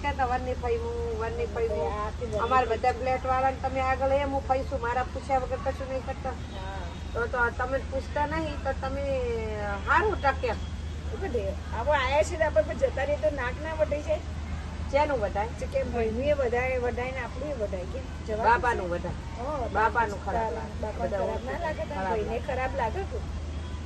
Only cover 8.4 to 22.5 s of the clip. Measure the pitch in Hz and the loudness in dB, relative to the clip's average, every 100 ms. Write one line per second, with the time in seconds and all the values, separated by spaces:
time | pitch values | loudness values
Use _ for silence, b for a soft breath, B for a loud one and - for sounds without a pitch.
8.4 | 311 285 277 269 269 277 277 269 247 226 | -2 -2 -2 -2 -2 -2 0 0 0 0
9.4 | 220 208 208 202 208 277 427 339 277 - | -2 -2 -2 -2 4 4 6 2 2 2
10.4 | 480 415 - - - - - 427 392 240 | 0 -2 -4 -6 -6 -6 -6 -4 -2 0
11.4 | 196 190 - 208 240 294 254 285 302 339 | -2 -4 -4 -2 4 4 6 4 4 4
12.4 | 311 302 302 320 480 262 277 294 302 285 | 4 4 4 2 2 2 0 2 2 2
13.4 | 254 - 311 320 294 294 294 311 - - | -2 -2 -4 0 2 2 0 -2 -2 -6
14.4 | - - - - - 277 294 269 202 185 | -6 -6 -6 -6 0 2 4 4 2 0
15.4 | 226 - 262 269 254 240 226 220 277 294 | -2 -2 -2 0 0 2 2 2 2 4
16.4 | 254 240 254 254 247 233 254 262 240 269 | 4 2 2 0 0 -2 -4 -4 -6 -6
17.4 | 294 269 202 190 175 247 - - - 214 | -4 -2 -2 -2 -4 -6 -6 -8 -4 2
18.4 | 233 - 240 220 180 175 175 - - - | 4 6 4 0 0 -2 -2 -6 -6 -6
19.4 | 254 302 226 403 226 480 233 202 - 240 | -4 -2 0 2 4 4 2 0 -2 0
20.4 | 220 220 214 - 220 - 233 196 - - | 0 -2 -6 -6 -6 -2 -2 0 0 -2
21.4 | 233 285 330 302 320 294 277 226 214 226 | -4 -4 -2 -2 -4 -2 0 0 0 -2
22.4 | - | -2